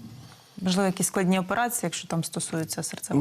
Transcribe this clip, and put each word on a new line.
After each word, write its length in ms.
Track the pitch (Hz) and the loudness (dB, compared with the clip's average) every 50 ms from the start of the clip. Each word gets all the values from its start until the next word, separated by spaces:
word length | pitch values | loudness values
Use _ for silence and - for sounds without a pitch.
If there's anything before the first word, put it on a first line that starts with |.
| - - - - - - - - - - - - | -18 -16 -16 -18 -18 -20 -20 -20 -20 -20 -10 -4
Можливо, 240 | - 185 180 190 202 190 | 0 2 4 4 4 2
якісь 200 | 180 - 185 - | 2 2 0 0
складні 320 | - 202 190 175 190 190 | 2 2 4 4 4 4
операції, 400 | 185 185 202 214 240 240 226 - - | 2 2 2 0 2 0 0 -2 -2
якщо 240 | 170 160 - - - | -2 -4 -6 -6 -2
там 160 | - 165 156 | -2 -2 -2
стосуються 580 | - - 180 - - - 165 165 170 - - | -2 -4 -6 -4 -2 -2 -2 -2 -2 -4 -4
серцево-судинних 320 | 160 - - - - - - 139 | -6 -6 -6 -8 -4 0 2 4